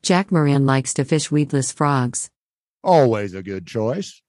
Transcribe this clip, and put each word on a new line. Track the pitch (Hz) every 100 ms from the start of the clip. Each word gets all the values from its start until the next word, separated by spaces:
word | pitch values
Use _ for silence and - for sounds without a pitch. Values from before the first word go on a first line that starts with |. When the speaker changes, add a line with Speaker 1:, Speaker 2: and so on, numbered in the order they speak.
Speaker 1:
Jack | - 180 196
Moran | 175 147 139 135
likes | 135 131
to | -
fish | 135 156 -
weedless | 151 143 143 131
frogs. | - 147 139 123 - - _ _ _ _ _
Speaker 2:
Always | - 170 131 110 101
a | 92
good | 95 95 85
choice. | 117 110 147 - -